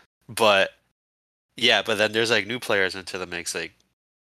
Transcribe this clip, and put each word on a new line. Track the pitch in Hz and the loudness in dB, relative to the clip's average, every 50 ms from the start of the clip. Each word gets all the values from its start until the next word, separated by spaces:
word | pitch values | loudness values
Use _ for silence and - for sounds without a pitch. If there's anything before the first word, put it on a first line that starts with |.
| _ _ _ _ _ | _ _ _ _ _
But, | - 113 - 113 107 101 98 92 - - _ _ _ _ _ _ _ _ _ _ _ _ _ _ _ _ | -14 -2 2 4 4 4 4 2 0 -4 _ _ _ _ _ _ _ _ _ _ _ _ _ _ _ _
yeah, | - 120 120 113 101 95 | 0 2 4 4 2 2
but | 113 110 98 | 0 0 2
then | 107 107 | 2 2
there's, | 104 113 117 113 | 2 0 2 2
like, | 117 107 98 | 2 0 0
new | 101 120 127 | -2 -6 -6
players | - - 113 101 95 92 87 | -2 0 0 2 0 0 -2
into | 95 90 - - 95 | -6 -10 -10 -10 -10
the | 92 | -8
mix, | 87 87 87 85 - - | -8 -10 -8 -8 -8 -8
like, | 90 82 82 - _ _ _ _ _ _ _ _ _ _ | -8 -8 -10 -12 _ _ _ _ _ _ _ _ _ _